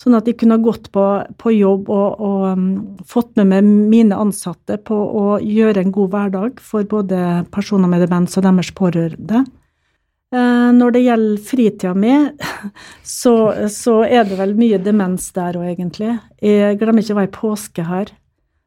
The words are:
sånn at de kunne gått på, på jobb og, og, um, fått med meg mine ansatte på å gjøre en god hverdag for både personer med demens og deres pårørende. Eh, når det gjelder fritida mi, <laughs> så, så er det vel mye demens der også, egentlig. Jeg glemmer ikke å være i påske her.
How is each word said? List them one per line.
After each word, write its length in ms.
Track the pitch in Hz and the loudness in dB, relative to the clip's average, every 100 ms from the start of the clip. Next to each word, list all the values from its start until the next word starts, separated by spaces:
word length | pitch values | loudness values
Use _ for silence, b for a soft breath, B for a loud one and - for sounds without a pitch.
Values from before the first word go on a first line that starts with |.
sånn 140 | 247 233 | 0 2
at 80 | |
de 80 | 226 | 0
kunne 260 | 233 233 226 | 0 2 2
gått 320 | 226 - - | 2 -2 -4
på, 120 | 196 196 202 - - | 0 0 0 -6 -6
på 140 | 233 220 | 0 2
jobb 320 | 196 196 196 | 2 2 -2
og, 320 | 202 202 - | -2 -2 -2
og, 380 | 208 196 190 185 | -4 -2 -2 -2
um, 380 | 190 196 196 196 - | -2 -4 -8 -16 -6
fått 300 | 247 233 - | -4 -2 2
med 100 | 196 | 2
meg 160 | 190 | 4
mine 520 | 208 208 208 226 220 190 | 4 4 4 4 4 2
ansatte 560 | 208 190 180 165 - 208 | -2 -4 -8 -12 -10 -10
på 80 | 208 | -6
å 460 | 214 208 214 202 208 | -4 -2 -2 0 -2
gjøre 380 | 214 214 220 202 | 0 2 2 2
en 140 | 190 | 0
god 180 | 196 190 | 0 -2
hverdag 480 | 208 202 190 226 - | -2 -4 -4 -6 -8
for 240 | - 214 | -8 -6
både 640 | 208 214 190 185 175 175 - | -2 -4 -2 -2 -2 -2 -4
personer 340 | - 196 202 180 | -6 -2 0 2
med 160 | 175 | 2
demens 340 | 175 180 175 190 | 2 0 0 0
og 60 | |
deres 300 | 190 185 165 | 2 2 0
pårørende. 720 | - 185 165 165 - 165 226 262 - _ _ _ _ _ _ - | -4 -2 -2 -4 -6 -4 -2 -2 -6 _ _ _ _ _ _ -8
Eh, 360 | 247 247 240 240 | -2 0 2 4
når 220 | 247 240 240 | 4 4 4
det 80 | |
gjelder 400 | 247 226 220 208 - | 2 2 0 -2 -4
fritida 480 | 254 220 208 185 | 0 0 0 -4
mi, 160 | 185 220 285 285 - - B | 0 2 2 2 -4 -12 B
<laughs> 380 | 208 - - - | -14 -16 -20 -20
så, 320 | - - 254 226 220 - 208 | -16 -2 2 4 2 0 -4
så 320 | - 247 220 | -4 0 2
er 240 | 226 240 202 | 2 2 0
det 140 | 190 | -2
vel 160 | 196 208 | -2 0
mye 240 | 233 196 | 2 0
demens 480 | 190 208 185 185 - | 0 0 0 -4 -6
der 220 | 190 175 | -8 -6
også, 180 | 175 175 | -6 -6
egentlig. 480 | 175 180 - 214 233 - - | -6 -8 -6 -6 -6 -10 -4
Jeg 380 | 208 208 202 208 | 0 2 2 0
glemmer 240 | 220 226 | 2 2
ikke 100 | 226 | 2
å 60 | 208 | -2
være 100 | 190 | -2
i 60 | - | -4
påske 480 | 220 208 - - 165 | -6 -6 -10 -10 -6
her. 240 | 180 208 _ _ _ _ _ | -6 -8 _ _ _ _ _